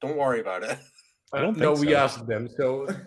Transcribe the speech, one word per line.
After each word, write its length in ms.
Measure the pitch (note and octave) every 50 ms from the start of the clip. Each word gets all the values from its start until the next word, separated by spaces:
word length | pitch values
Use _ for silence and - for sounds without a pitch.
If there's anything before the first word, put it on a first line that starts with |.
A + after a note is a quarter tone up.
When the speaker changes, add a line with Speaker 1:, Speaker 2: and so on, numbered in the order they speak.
Speaker 1:
Don't 160 | - C3+ D#3
worry 240 | C#3+ C#3 C3 B2 A2+
about 220 | G2+ G2 F#2 F2+
it. 160 | G#2 A2+ B2+ C#3 - _ _ _ _ _ _ _ _ -
Speaker 2:
I 80 | - C#3
don't 160 | C#3 G#3 A3
Speaker 3:
Uh, 80 | D#3+ D#3
no, 100 | D3+ D3+
Speaker 2:
think 140 | D3 D3 D3+
Speaker 3:
we 40 | D3
Speaker 2:
so. 40 | C#3+
Speaker 3:
asked 280 | C#3 C3 - A#2 A#2 A#2
them. 200 | A2 G#2+ A#2+ A#2+ -
So 300 | - C3+ B2+ C3 C3+ C#3 F3+ G3 - -